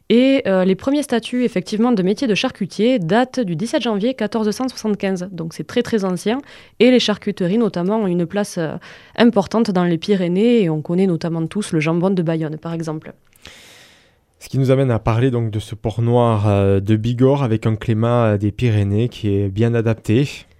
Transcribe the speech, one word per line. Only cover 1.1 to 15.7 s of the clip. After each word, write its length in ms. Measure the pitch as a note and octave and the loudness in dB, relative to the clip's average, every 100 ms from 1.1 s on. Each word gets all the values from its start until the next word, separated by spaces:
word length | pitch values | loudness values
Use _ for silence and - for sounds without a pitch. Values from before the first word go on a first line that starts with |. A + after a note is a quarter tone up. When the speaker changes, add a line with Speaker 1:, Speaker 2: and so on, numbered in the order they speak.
| A#3 - B3 | -4 -4 -2
Speaker 1:
effectivement, 480 | A#3+ F#3 F3 G#3 A#3+ | -2 -2 -4 0 0
de 100 | A3 | 2
métier 280 | F3+ G#3 C4 | 0 0 0
de 80 | F#3 | 0
charcutier 640 | - - F#3+ - A3 B3+ | -2 -4 -6 0 2 2
datent 400 | D#3+ G#3+ B3 C4 | 2 0 0 -2
du 160 | G3+ D#3+ | -4 -4
dix-sept 260 | A3+ D#4 | -4 -2
janvier 320 | A#3 G3+ A#3 | -2 -2 -2
quatorze 340 | C4 G#3 A#3 G#3+ | -2 -4 -2 -2
cent 160 | G3+ B3+ | -2 -6
soixante-quinze. 600 | - A3 G3+ G3 F#3+ F3+ | -4 -4 -2 -2 -4 -6
Donc 200 | F3 E3 | -10 -10
c'est 140 | - D#3 | -10 -6
très, 160 | A#3+ | -4
très 220 | A#3 A3+ | -2 -2
ancien. 360 | F#3+ F3 G3+ B3+ - - - - | -2 -2 -2 -4 -6 -18 -10 2
Et 140 | A#3+ | 4
les 80 | B3 | 6
charcuteries, 580 | - G#3 - G3+ F3 G#3+ | 2 -2 -4 -4 -2 0
notamment, 380 | G#3+ F3 F3 A3 | 0 -2 -2 0
ont 100 | G3 | 0
une 200 | F3 E3+ | 0 -2
place, 320 | G3+ G#3 - | -4 -4 -4
euh, 180 | D#3+ - - - - - | -6 -6 -14 -20 -6 2
importante 560 | A#3 G#3 E3 A3 A3+ | 4 4 0 0 0
dans 100 | F3+ | 0
les 160 | F3 E3 | 0 0
Pyrénées. 640 | F#3 G3+ F3 F3+ A#3 A#3 | 0 0 0 0 2 2
Et 80 | F3 | 2
on 120 | D#3 | -2
connaît 260 | D3+ F3 F#3+ | -2 0 0
notamment 360 | E3 F3 E3 D#3+ | 0 -4 -4 -4
tous 240 | G3+ G#3 | -6 -2
le 80 | E3 | -2
jambon 300 | D3+ E3+ F#3 | 0 0 0
de 120 | F#3+ | 0
Bayonne, 360 | E3 D#3+ D#3 D#3 | 0 -2 -4 -8
par 160 | E3 | -8
exemple. 380 | E3 D#3+ D#3 - - _ _ - - - - - _ _ _ _ _ | -8 -6 -8 -12 -20 _ _ -20 -20 -20 -20 -20 _ _ _ _ _
Speaker 2:
Ce 100 | - | -6
qui 120 | B2+ | -2
nous 100 | C3 | 2
amène 220 | C3+ C3+ | 2 2
à 80 | A2 | 0
parler 320 | - A2+ C3 | 0 0 2
donc 180 | A#2+ A2+ | 0 -2
de 80 | G#2+ | -4
ce 160 | - | -8